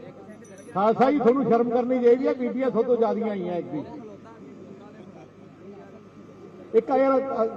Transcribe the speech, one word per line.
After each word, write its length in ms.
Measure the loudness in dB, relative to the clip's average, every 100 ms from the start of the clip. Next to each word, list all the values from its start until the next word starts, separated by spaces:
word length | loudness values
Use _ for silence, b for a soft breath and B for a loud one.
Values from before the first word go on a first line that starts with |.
| -16 -18 -20 -20 -20 -20 -8
"ਖਾਲਸਾ 380 | 0 2 4 4
ਜੀ, 60 | 4
ਤੁਹਾਨੂੰ 260 | 4 4
ਸ਼ਰਮ 260 | 4 2 2
ਕਰਨੀ 300 | 0 0 2
ਚਾਹੀਦੀ 240 | 4 4 2
ਹੈ, 60 |
ਬੀਬੀਆਂ 360 | -2 -2 -2 -2
ਸਭ 140 | 0
ਤੋਂ 140 | 2 2
ਜ਼ਿਆਦੀਆਂ 320 | 2 0 -2
ਆਈਆਂ 240 | -4 -4
ਐਤਕੀ।" 300 | -6 -6 -8 -8 -14 -16 -18 -20 -20 -20 -20 -20 -20 -20 -20 -20 -20 -20 -20 -20 -20 -20 -20 -20 -20 -20 -20 -20 -20 -20 -20 0
ਇੱਕ 180 | 0 2
ਆ 60 | 0
ਯਾਰ, 140 | 2
ਆ 340 | 2 0 -4 -4